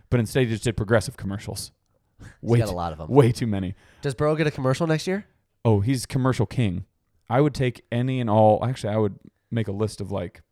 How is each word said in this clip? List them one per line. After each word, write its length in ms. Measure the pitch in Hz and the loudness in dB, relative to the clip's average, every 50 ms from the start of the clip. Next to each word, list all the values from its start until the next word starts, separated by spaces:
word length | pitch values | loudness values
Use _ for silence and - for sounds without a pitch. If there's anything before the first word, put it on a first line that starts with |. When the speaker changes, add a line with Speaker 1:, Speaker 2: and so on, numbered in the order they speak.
| _ - | _ -2
Speaker 1:
but 100 | - 120 | 0 0
instead 260 | 113 - - 139 127 | 0 2 2 0 0
he 60 | 113 | 0
just 120 | 113 101 - | 0 -2 -2
did 140 | 120 107 - | -4 -4 -2
Progressive 400 | 107 98 117 107 - - - - | 0 2 2 2 2 0 -8 -10
commercials. 520 | - 95 95 101 - - 98 - - - _ _ _ _ _ _ _ _ _ - | -8 -8 -8 -8 -8 -10 -10 -10 -12 -14 _ _ _ _ _ _ _ _ _ -20
Speaker 2:
He's 80 | - - - _ | -20 -20 -18 _
Speaker 1:
Way 160 | - 107 117 120 | -2 2 2 2
Speaker 2:
got 80 | 113 101 | 2 0
a 20 | |
Speaker 1:
too, 60 | 90 | -2
Speaker 2:
lot 160 | 87 85 85 78 | -4 -4 -6 -6
of 60 | 76 | -8
'em. 80 | 80 78 | -4 2
Speaker 1:
way 240 | 117 143 135 135 | 6 6 6 6
too 140 | 120 - 127 | 6 0 -2
many. 280 | 113 101 98 95 90 - _ _ _ _ _ | -2 -2 -2 -4 -6 -8 _ _ _ _ _
Speaker 2:
Does 140 | - 143 131 | -8 -6 -4
Burrow 200 | - 151 151 156 | -2 0 0 0
get 120 | 156 160 | 0 0
a 40 | 147 | -2
commercial 360 | - - 131 131 135 - 175 | -2 -2 0 0 0 0 0
next 200 | 160 160 156 - | -2 -2 -2 -2
year? 200 | 185 185 202 202 _ _ _ _ _ _ _ | -4 -4 -4 -6 _ _ _ _ _ _ _
Speaker 1:
Oh, 180 | - 117 110 101 | 0 2 2 2
he's 260 | 101 127 139 123 - | 2 0 -2 -2 -4
commercial 400 | - - 135 127 131 120 - 107 | -4 -2 0 0 0 2 0 -2
king. 400 | - - - 117 98 87 90 90 _ _ _ _ _ _ _ _ - | -2 -2 -2 -2 -2 -2 -4 -10 _ _ _ _ _ _ _ _ -2
I 140 | 113 131 | 2 2
would 100 | 151 147 120 | 2 2 0
take 300 | - 135 123 120 - _ - | -2 -4 -4 -4 -6 _ -6
any 260 | 117 120 123 131 131 127 | -4 -2 -2 -2 -2 -2
and 100 | 120 110 | 0 2
all. 340 | 104 110 107 107 107 - - | 4 6 6 6 6 4 0
Actually, 300 | 123 131 - - 104 104 | -2 -4 -4 -4 -2 0
I 20 | 110 | 0
would 180 | 107 101 - - - - _ _ _ - | 0 -2 -2 -6 -20 -20 _ _ _ -6
make 180 | 117 117 107 101 | -4 -4 -4 -4
a 40 | |
list 280 | 98 101 107 104 - - | -4 -4 -4 -4 -4 -8
of, 100 | 104 95 | -10 -8
like, 320 | 101 95 - - - - - _ | -6 -6 -6 -8 -10 -16 -20 _